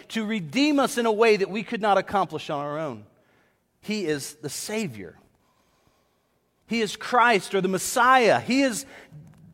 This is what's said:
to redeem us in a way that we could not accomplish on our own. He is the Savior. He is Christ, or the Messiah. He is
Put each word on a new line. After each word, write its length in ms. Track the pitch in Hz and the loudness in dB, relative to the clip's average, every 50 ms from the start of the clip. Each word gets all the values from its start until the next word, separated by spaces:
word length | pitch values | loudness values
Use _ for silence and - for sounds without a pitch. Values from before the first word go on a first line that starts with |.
| - - | -16 -8
to 160 | - 226 220 | -6 -6 -4
redeem 540 | 202 226 214 165 147 139 254 285 302 294 277 | -4 -4 -6 -6 -4 -2 0 2 2 2 2
us 180 | 262 - - | 0 0 0
in 80 | 240 233 | 0 0
a 60 | 226 | 0
way 260 | 214 202 233 226 214 | 2 4 4 4 4
that 120 | 190 190 175 | 2 0 -2
we 140 | 180 226 220 | -4 -6 -8
could 180 | - 240 214 | -6 -6 -2
not 160 | 214 214 196 | 0 2 2
accomplish 520 | 190 185 - - 196 180 151 156 147 - - | 2 0 0 0 -2 -2 -2 -4 -8 -8 -6
on 100 | 156 143 | -6 -6
our 200 | 147 147 147 156 | -6 -6 -6 -6
own. 260 | 160 147 120 107 104 - _ _ _ _ _ _ _ _ _ _ _ _ _ _ | -6 -8 -8 -12 -16 -20 _ _ _ _ _ _ _ _ _ _ _ _ _ _
He 240 | - - 214 214 185 | -10 -8 -6 -4 -2
is 280 | 156 151 143 131 - - - | -4 -4 -4 -6 -10 -14 -12
the 80 | - 143 | -12 -10
Savior. 680 | - - - - 208 220 220 156 113 104 92 80 - _ _ _ _ _ _ _ _ _ _ _ _ _ _ _ _ _ _ _ _ _ _ _ _ _ _ _ _ _ _ | -10 -10 -10 -8 -6 -6 -6 -6 -8 -12 -16 -16 -18 _ _ _ _ _ _ _ _ _ _ _ _ _ _ _ _ _ _ _ _ _ _ _ _ _ _ _ _ _ _
He 140 | - 214 233 | -6 -2 -2
is 140 | 220 185 - | -2 -2 -4
Christ, 600 | - - - 247 247 226 240 233 190 175 - - | -8 -6 0 4 4 6 6 4 2 0 -2 -2
or 60 | 196 | -2
the 60 | 185 | 0
Messiah. 720 | 190 185 175 - - - 254 240 254 262 262 240 196 139 120 | 0 -2 -2 -4 -2 0 2 4 6 6 6 6 6 4 4
He 220 | - - 240 269 277 | 2 2 2 2 2
is 220 | 262 214 175 - - - - - - - - - - - - - - | 2 0 -4 -8 -12 -16 -20 -20 -20 -20 -20 -20 -20 -20 -20 -20 -8